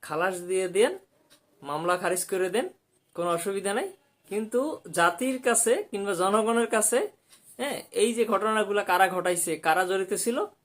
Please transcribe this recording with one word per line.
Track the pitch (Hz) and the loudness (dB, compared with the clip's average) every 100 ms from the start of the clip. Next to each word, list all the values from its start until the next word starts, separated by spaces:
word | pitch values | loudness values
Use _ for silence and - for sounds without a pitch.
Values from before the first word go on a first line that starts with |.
খালাস | - 156 180 185 175 | -6 -2 -2 -2 -4
দিয়ে | 185 185 185 | -2 0 2
দেন, | 240 381 _ _ _ _ _ _ 143 | 2 2 _ _ _ _ _ _ -6
মামলা | 147 170 180 | -4 0 0
খারিজ | 180 180 - | 0 -2 -2
করে | 190 185 | -2 0
দেন, | 190 359 - _ _ _ - | 0 -4 -8 _ _ _ -6
কোনো | 175 170 | -2 -2
অসুবিধা | 170 196 196 208 | -2 -4 -2 -4
নাই। | 381 - _ _ _ | -4 -10 _ _ _
কিন্তু | 202 220 240 285 - - 165 | -6 -2 -2 -2 -4 -8 2
জাতির | 170 175 254 262 254 | 2 2 -4 -2 0
কাছে | 233 - 277 415 | 2 2 0 0
কিংবা | 202 202 175 | -6 -4 0
জনগণের | 185 208 220 233 226 | 2 2 2 2 2
কাছে, | 226 214 240 415 _ _ - _ - | 2 2 0 -2 _ _ -20 _ -8
হ্যাঁ, | 277 - - - | -6 -6 -6 0
এই | 220 233 | 0 2
যে | 220 | 2
ঘটনাগুলো | 196 214 220 202 202 196 | 2 2 0 0 0 2
কারা | 180 190 185 | 4 4 2
ঘটাইছে, | 180 175 170 160 165 | 0 0 -2 -2 2
কারা | 160 185 | 2 2
জড়িত | 190 185 185 | 0 -2 -2
ছিল | - 247 415 _ | -2 -2 -4 _